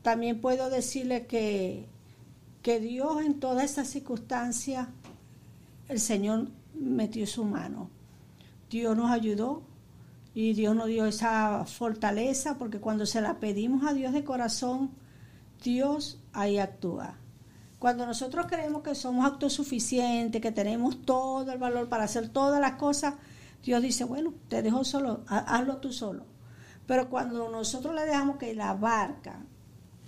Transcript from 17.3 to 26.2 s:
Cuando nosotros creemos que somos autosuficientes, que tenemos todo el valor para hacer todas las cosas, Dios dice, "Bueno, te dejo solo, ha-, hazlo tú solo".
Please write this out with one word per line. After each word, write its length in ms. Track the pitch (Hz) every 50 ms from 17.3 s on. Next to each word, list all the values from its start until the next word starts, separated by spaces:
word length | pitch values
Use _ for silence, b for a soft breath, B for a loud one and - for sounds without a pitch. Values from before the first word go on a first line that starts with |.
| B B B B B B B B B -
Cuando 260 | - 247 240 240 247
nosotros 400 | 240 226 - 262 262 285 349 349
creemos 340 | - 349 330 311 302 302 294
que 140 | - 302 277
somos 300 | - - 254 247 247 254
autosuficientes, 1160 | 285 285 - 294 277 - - 285 - 254 226 - - 262 247 247 240 240 233 233 220 226 220
que 100 | 226 226
tenemos 500 | 220 214 202 208 226 233 240 294 - - -
todo 460 | - 254 254 254 262 262 269 262 269
el 60 | 254 254
valor 300 | 254 247 240 240 240 240
para 160 | 247 220 214
hacer 240 | 208 - 233 226 220
todas 320 | - 269 277 277 285 285
las 120 | 277 269 269
cosas, 420 | - 294 285 285 285 311 285 285 B B B B B B B B B -
Dios 180 | 247 247 240
dice, 240 | 254 254 247 - -
"Bueno, 280 | 233 254 285 320 330 - - -
te 140 | - 226 226
dejo 220 | 220 214 233 262 262
solo, 380 | - 294 277 277 240 214 - -
ha-, 120 | - 202 214 - - -
hazlo 200 | 240 254 277 262
tú 140 | - - 262 -
solo". 320 | - 233 202 185 -